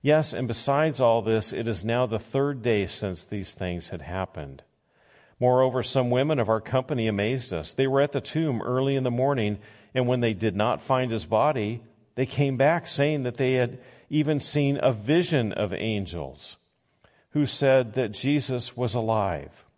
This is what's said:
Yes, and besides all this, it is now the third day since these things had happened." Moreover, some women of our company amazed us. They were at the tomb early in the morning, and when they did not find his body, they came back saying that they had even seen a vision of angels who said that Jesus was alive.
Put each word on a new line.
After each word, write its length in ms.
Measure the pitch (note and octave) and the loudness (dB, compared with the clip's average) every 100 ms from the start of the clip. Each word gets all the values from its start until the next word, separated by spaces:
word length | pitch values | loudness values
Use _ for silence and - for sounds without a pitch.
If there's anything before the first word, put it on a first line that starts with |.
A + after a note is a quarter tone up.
Yes, 300 | C#3 D#3 D3+ | 4 2 2
and 160 | F2+ B2 | -4 -4
besides 540 | A2+ - C#3 D#3+ B2+ | -2 0 2 2 4
all 200 | A#2+ A2+ | 4 4
this, 300 | A2+ A2+ G2+ | 2 0 0
it 160 | E2 A2+ | -4 -4
is 160 | G2 | -4
now 220 | G#2+ A#2 B2 | -2 0 0
the 120 | G#2+ | -2
third 440 | - C#3 C#3+ C3+ | -4 -2 -2 -2
day 260 | A#2 G#2+ F#2+ | 0 2 0
since 380 | - G2+ F2 - | -4 -6 -6 -8
these 280 | G#2+ F#2 | -8 -8
things 360 | - F2+ F2 - | -6 -6 -6 -8
had 120 | F2 | -12
happened." 640 | C#2+ F#2 F#2 - C#2 C2+ _ _ _ _ _ _ _ _ | -8 -6 -6 -8 -14 -16 _ _ _ _ _ _ _ _
Moreover, 460 | B2 B2+ C3 B2+ | 2 4 4 2
some 260 | A2+ C3+ B2 | 0 0 2
women 300 | B2 C#3+ D3 | 2 2 0
of 80 | A2 | 2
our 140 | A2 | 0
company 480 | - C3 C3 C3+ A2 | 2 -2 0 -2 0
amazed 440 | G2+ G#2+ C3 A#2+ | 0 0 -2 -4
us. 200 | E2+ D2+ | -6 -6
They 140 | - C3+ | -2 2
were 120 | C3+ | 2
at 140 | C#3+ | 2
the 80 | C#3+ | -2
tomb 400 | - D#3 D#3+ A#2 | -4 -2 0 -2
early 340 | - B2+ C3+ C#3 | -2 0 0 0
in 80 | |
the 80 | B2+ | 0
morning, 480 | A#2+ C3+ C#3 G#2 G2+ - - - | 0 0 0 0 -2 -10 -20 -6
and 140 | B2+ B2 | -2 0
when 140 | B2 | 2
they 120 | A#2+ | 0
did 220 | F#2+ G#2+ F#2+ | 0 -2 2
not 260 | A2 F#2 | 0 0
find 300 | - C3 B2+ | 0 0 0
his 140 | A2+ D#2+ | -4 0
body, 560 | A2 C#3 C#3 G#2 A#2 - _ _ - | 2 2 2 -4 -6 -12 _ _ -4
they 100 | C3 | -4
came 300 | - C#3+ B2+ | 0 0 4
back 320 | C#3 E3+ - | 4 2 -2
saying 360 | - C#3+ D3+ | 0 0 0
that 120 | B2+ A#2+ | -4 -2
they 200 | B2+ B2+ | 0 2
had 260 | A#2+ - - - _ | 0 -4 -18 -20 _
even 300 | D3+ D3 D3 | 0 2 0
seen 400 | - D3 C#3 C#3 | 0 0 0 2
a 120 | C3+ | 2
vision 580 | A2 G#2 E3 F3+ D3+ A2 | 0 2 2 2 0 0
of 220 | - G2+ | -2 -4
angels 840 | F#2 A2+ G#2 F#2 E2+ C2+ C2 - - _ _ _ _ _ _ _ | -2 -2 -2 -4 -6 -8 -10 -18 -18 _ _ _ _ _ _ _
who 140 | D3+ C#3+ | 0 0
said 500 | - C#3 C3 A#2 G#2 | 2 4 6 4 -2
that 180 | A#2 | -2
Jesus 640 | G#2 C3 D3 C3 B2+ - - | -2 0 0 0 -4 -6 -4
was 180 | B2 A#2+ | -2 0
alive. 680 | A2 A2 G2 D#2+ C#2+ - _ | 0 0 0 -2 -8 -20 _